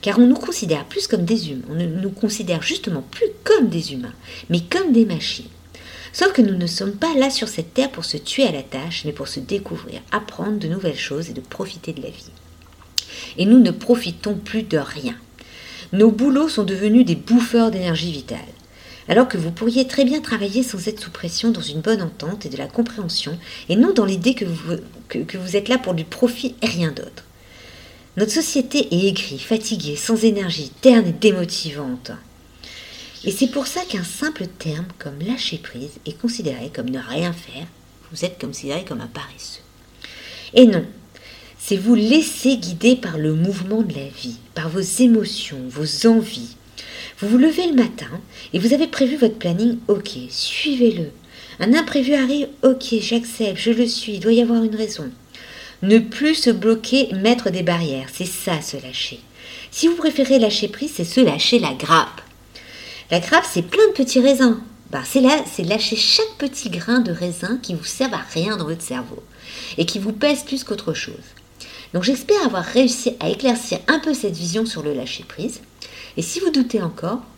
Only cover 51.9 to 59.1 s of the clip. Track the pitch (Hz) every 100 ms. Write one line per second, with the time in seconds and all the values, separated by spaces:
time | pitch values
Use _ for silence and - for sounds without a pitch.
51.9 | 294 254 294 254 285 277 - 269 254 -
52.9 | 226 - 233 233 - 220 180 - 233 240
53.9 | - - 202 202 233 240 233 226 214 220
54.9 | - 139 - - - - - - - 185
55.9 | 226 226 - 294 311 247 196 208 226 -
56.9 | 262 262 190 202 240 196 180 175 170 165
57.9 | 135 131 - 180 - - 160 147 139 127
58.9 | 127 -